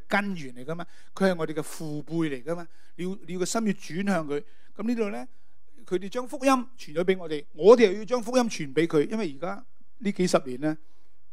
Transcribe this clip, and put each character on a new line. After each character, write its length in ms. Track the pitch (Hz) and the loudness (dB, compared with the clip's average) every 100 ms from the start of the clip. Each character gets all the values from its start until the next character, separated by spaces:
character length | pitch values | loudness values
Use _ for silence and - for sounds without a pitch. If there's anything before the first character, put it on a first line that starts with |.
| - | 0
根 280 | 202 202 180 | 0 0 -4
源 200 | 135 120 | -6 -8
嚟 100 | 131 | -6
㗎 80 | 165 | -6
嘛， 80 | 170 - - | -6 -8 -8
佢 180 | - 190 | 2 2
係 40 | 175 | 2
我 100 | 156 | -2
哋 60 | |
嘅 80 | 156 | -2
父 420 | 143 - 160 151 | -4 -6 -6 -6
輩 260 | 147 165 160 | -4 -2 0
嚟 140 | 131 | -2
㗎 120 | 139 175 | -4 -6
嘛， 120 | 165 - - - | -6 -8 -10 -6
你 80 | |
要， 120 | 180 202 165 | -6 -6 -6
你 60 | |
要 60 | 180 | -4
個 60 | 175 | -2
心 220 | 233 220 | 0 0
要 60 | |
轉 320 | 185 - 156 202 | 0 -4 -2 0
向 200 | 180 156 | 0 0
佢。 160 | 147 - - - - | -4 -6 -8 -8 -4
噉 80 | 214 | -2
呢 80 | 233 | 0
度 140 | 202 | -2
呢， 160 | 233 254 - - - - - - | -4 -8 -8 -8 -8 -8 -8 -4
佢 100 | 185 | -4
哋 100 | 190 | -2
將 180 | 247 254 | -4 -4
福 100 | 285 | 2
音 80 | 269 | 4
傳 420 | 262 233 - - 151 | 4 4 -8 -6 0
咗 80 | |
畀 140 | 185 190 | 2 0
我 100 | 165 | -2
哋， 160 | 151 - | -4 -4
我 240 | - 180 240 | 6 10 12
哋 140 | 208 | 10
又 80 | 202 | 4
要 60 | 214 | -2
將 180 | 247 | -2
福 120 | 214 254 | 2 2
音 80 | 233 | 2
傳 280 | - 147 | 0 -2
畀 140 | 131 160 | 2 4
佢， 200 | 156 143 | 4 2
因 80 | 220 | 0
為 180 | 185 135 | -4 -4
而 40 | |
家 240 | 170 135 - - - - | -6 -6 -8 -8 -8 -4
呢 120 | 196 | -2
幾 160 | 202 180 | 2 2
十 120 | 175 131 | 2 0
年 140 | 123 | -4
呢， 140 | 151 156 - - - - - | -2 -4 -6 -10 -10 -8 -8